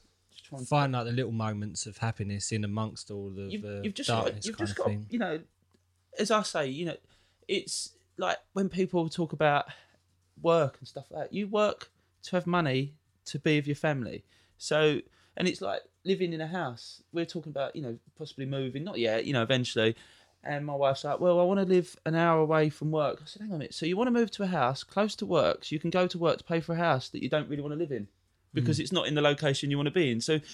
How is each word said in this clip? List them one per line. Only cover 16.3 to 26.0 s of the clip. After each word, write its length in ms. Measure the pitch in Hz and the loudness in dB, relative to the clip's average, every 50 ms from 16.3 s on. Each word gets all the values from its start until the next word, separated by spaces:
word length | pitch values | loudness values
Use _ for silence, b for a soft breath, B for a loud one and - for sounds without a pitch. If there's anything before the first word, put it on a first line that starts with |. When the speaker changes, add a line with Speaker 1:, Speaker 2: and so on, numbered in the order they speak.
| 165 | -4
Speaker 1:
in 80 | 156 | -4
a 60 | 160 156 | -6 -6
house. 540 | 180 185 160 127 117 113 - - - - _ _ - | -6 -4 -4 -6 -8 -10 -14 -18 -20 -20 _ _ -4
We're 120 | 170 165 | -4 -4
talking 260 | - - 175 147 156 | -4 -6 -8 -10 -8
about, 240 | 143 139 135 - - | -6 -6 -6 -4 -6
you 60 | 160 | -6
know, 160 | 147 117 117 117 _ _ _ - | -8 -8 -8 -10 _ _ _ -14
possibly 280 | 156 - - - 135 | -14 -12 -10 -8 -6
moving, 380 | 135 139 135 135 127 123 139 160 | -4 -4 -4 -4 -4 -6 -6 -8
not 160 | 208 - 120 | -6 -2 0
yet, 260 | 117 110 110 117 - | 2 2 2 0 0
you 80 | - 139 | 0 0
know, 100 | 120 113 | 2 2
eventually. 520 | 131 135 127 123 - - 117 110 113 113 B B B B B B B B B - | 2 2 2 0 0 2 2 4 4 2 B B B B B B B B B -8
And 220 | - 147 143 147 | -6 -6 -4 -4
my 80 | 147 143 | -4 0
wife's 300 | 139 139 135 135 - - | 2 4 4 4 2 0
like, 160 | 143 139 - | -2 -2 2
"Well, 200 | 170 180 175 175 | 4 4 6 6
I 40 | 175 | 6
wanna 220 | 180 202 196 190 | 4 4 4 4
live 320 | 180 185 180 170 - - - - | 4 4 4 4 2 -4 -6 -2
an 100 | 156 160 | 0 2
hour 240 | 165 170 170 165 160 | 4 4 6 6 6
away 300 | 156 151 160 156 156 156 | 4 4 4 4 4 4
from 220 | 147 - 151 156 | 2 0 -2 0
work." 280 | 156 156 147 131 - - | 0 2 2 0 -2 -4
I 40 | 151 | -8
said, 160 | - - - | -14 -14 -12
"Hang 100 | 214 214 | -10 -8
on 40 | 185 | -6
a 40 | 151 | -6
minute. 140 | 131 - - | -6 -8 -8
So 120 | - 165 | -4 -2
you 120 | 165 180 202 | -2 0 2
wanna 140 | 247 254 | 2 2
move 200 | 233 240 233 208 | 4 2 2 2
to 120 | - - 202 | 0 -2 -2
a 40 | 185 | 0
house 360 | 180 156 123 123 135 - - | 2 2 2 2 2 0 -6
close 320 | - - 196 214 208 - - | -2 0 0 0 0 0 -4
to 80 | 208 | -2
work 400 | - 175 151 107 85 - - - | 2 4 6 6 4 4 0 -2
so 80 | - 151 | -4 -4
you 40 | 151 | -2
can 100 | - 165 | -2 0
go 180 | 175 180 | 2 2